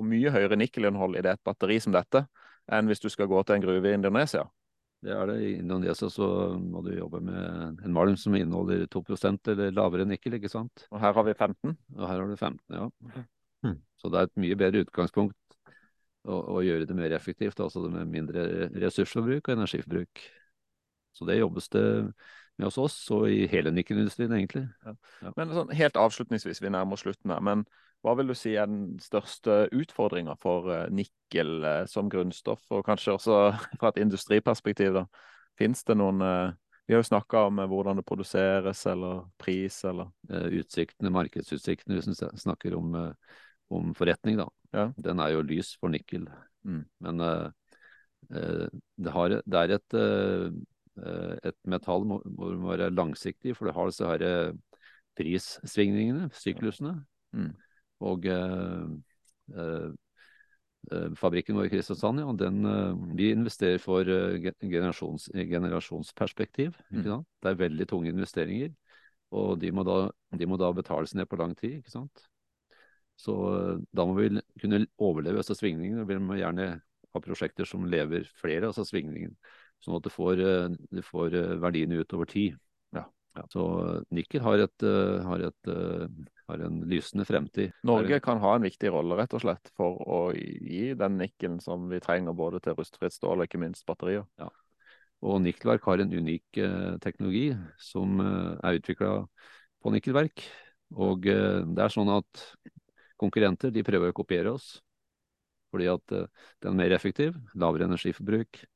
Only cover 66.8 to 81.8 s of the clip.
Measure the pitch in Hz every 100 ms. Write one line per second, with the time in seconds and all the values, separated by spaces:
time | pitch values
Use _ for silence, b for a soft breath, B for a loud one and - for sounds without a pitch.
66.8 | - 104 104 113 165 _ 95 92 87 78
67.8 | 92 92 82 90 87 - 82 104 151 151
68.8 | b b b b - 101 98 95 87 92
69.8 | 92 92 98 - - 85 85 92 90 90
70.8 | - 78 80 90 87 92 85 - 113 151
71.8 | - 120 139 - _ _ _ _ _ b
72.8 | b b b _ - 101 95 95 92 90
73.8 | 87 - 87 95 107 104 - - 104 104
74.8 | 107 - 104 78 76 101 - 104 104 80
75.8 | 87 113 104 95 95 98 90 87 95 82
76.8 | _ _ _ - - 95 80 - 95 92
77.8 | 90 87 76 87 82 _ - 80 110 104
78.8 | 98 98 76 76 85 - b b b b
79.8 | - 87 - - 90 92 92 92 87 85
80.8 | - 90 - 87 85 87 87 87 87 82